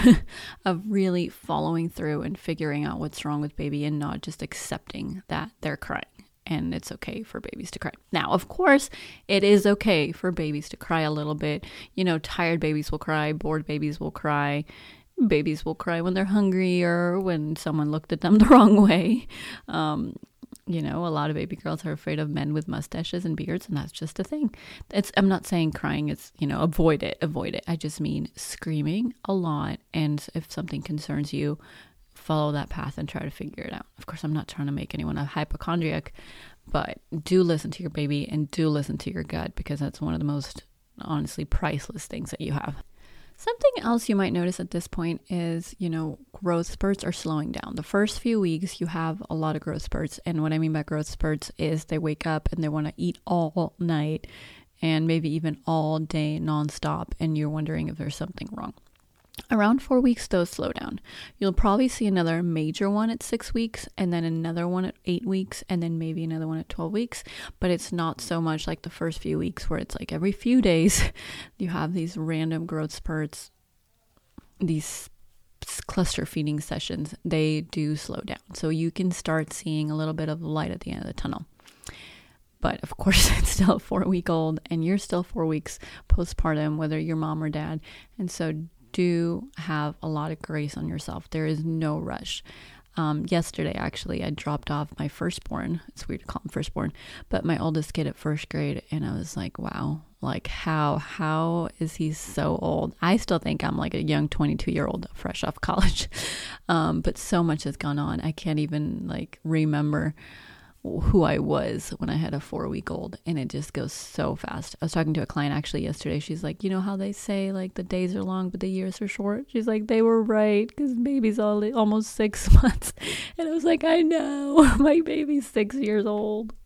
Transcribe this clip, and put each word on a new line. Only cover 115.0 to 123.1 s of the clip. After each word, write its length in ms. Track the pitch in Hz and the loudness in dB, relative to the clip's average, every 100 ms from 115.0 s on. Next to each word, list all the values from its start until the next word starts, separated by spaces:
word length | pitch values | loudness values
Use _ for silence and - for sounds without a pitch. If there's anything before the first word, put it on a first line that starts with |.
| 160 | 2
to 80 | 156 | 0
a 40 | - | -2
client 260 | - 143 | -2 0
actually 300 | 147 147 - | -2 -2 -4
yesterday. 380 | - - 147 151 | -4 -4 -4 -4
She's 240 | - 160 | -4 -6
like, 180 | 160 180 | -6 -4
"You 80 | 196 | -2
know 100 | 190 | -2
how 160 | 190 196 | -2 -2
they 140 | 196 | -4
say, 400 | 202 - 196 196 | -6 -4 -2 -2
like, 240 | 196 185 | -4 -6
the 80 | - | -6
days 320 | 180 185 180 | -4 -2 0
are 80 | 196 | -2
long, 280 | 185 185 185 | -2 -2 -2
but 100 | 180 | -2
the 100 | 185 | -2
years 320 | 190 185 - | -2 -4 -4
are 60 | 202 | -6
short?" 380 | - 202 214 285 | -4 -2 -2 -2
She's 180 | 233 226 | -2 0
like, 220 | 220 214 | 0 2
"They 120 | 226 | 4
were 220 | 226 226 | 6 6
right, 520 | 214 214 214 208 233 | 4 4 6 4 2
'cause 200 | - 285 | 0 0
baby's 460 | 240 247 277 220 214 | 2 2 4 2 4
only 320 | 214 208 214 | 2 2 2
almost 420 | 233 214 214 214 | 4 4 4 0
six 360 | - 214 - - | 0 0 2 8
<laughs> 80 | - | 8
months." 300 | 254 - - - - | 8 4 -4 -8 -8